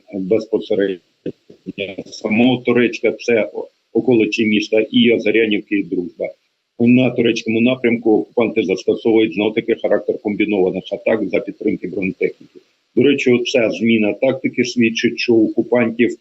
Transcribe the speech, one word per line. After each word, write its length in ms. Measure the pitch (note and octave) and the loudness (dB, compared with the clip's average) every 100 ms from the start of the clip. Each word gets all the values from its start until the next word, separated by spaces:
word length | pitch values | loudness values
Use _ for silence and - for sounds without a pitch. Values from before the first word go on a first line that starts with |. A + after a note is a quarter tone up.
| - | -8
безпосередньо 840 | G2+ F#2 G#2+ - G#2+ - G2+ G2 F2+ _ _ - - - - - - G2 - - | -8 -2 -2 0 -4 -2 -2 -2 -4 _ _ -16 -16 -20 -18 -14 -10 -10 -12 -16
самого 500 | - A2 G#2+ B2+ A#2+ | -10 -2 2 2 2
Турецька, 560 | B2 A#2+ A#2+ - A2 | 0 2 0 0 -4
це 380 | - - A2+ G#2 - - _ _ | -2 0 0 0 -6 -12 _ _
околиці 540 | A2+ A2 A#2 G#2+ A#2 A2 | -2 2 2 2 0 0
міста 340 | G#2 - A2 A2 | 0 0 0 2
і 220 | B2 A#2 | 2 4
Озарянівки, 680 | A2+ G#2+ G#2+ A2+ G#2 - G2+ | 2 2 0 0 -2 -2 -4
і 40 | |
Дружба. 460 | F2 F#2 F2 - G2+ - _ _ _ - | -2 -6 -6 -8 -10 -10 _ _ _ 0
На 280 | A#2+ B2 B2+ | 4 4 2
турецькому 500 | - A#2 A2+ - A2+ | 0 0 -2 -2 0
напрямку 580 | A#2+ B2+ A#2 A#2 A2+ G#2+ | 0 2 0 0 2 2
окупанти 440 | - - A2 - | 0 -2 0 0
застосовують 720 | F#2 F#2 - - A#2 A2 A2 | -2 -2 -2 0 2 2 2
знов-таки 400 | F#2+ G#2+ A2 A2 | 0 -2 -2 -2
характер 440 | A2 F2+ G#2 - - | -2 0 -2 -2 -4
комбінованих 600 | G#2+ G2 G#2 G2+ F#2 F#2 - | -4 -2 0 0 0 -2 -6
атак 360 | G2+ B2 A2 G2 | -6 -2 -2 -2
за 120 | G#2 | -4
підтримки 480 | - - G#2+ - - | -4 -6 -6 -4 -6
бронетехніки. 720 | F#2 F#2 - - - - - _ _ _ A2+ | -6 -6 -2 -4 -4 -20 -20 _ _ _ 2
До 60 | |
речі, 300 | C#3+ C#3+ C3 | 2 2 2
оця 380 | A#2+ - B2+ G#2+ | 2 0 0 0
зміна 420 | F2+ A#2 A2 G#2 | 0 0 2 0
тактики 520 | G#2 C3+ B2+ C#3 B2 | 0 -2 0 -4 -2
свідчить, 540 | A#2+ A#2+ A2+ A2+ A#2 - | -2 0 0 0 -2 -2
що 160 | - | 0
у 160 | A2+ G#2+ | 2 2
окупантів 640 | - A2+ A#2+ A2+ A2+ A#2 - | 0 -2 0 0 0 -2 -2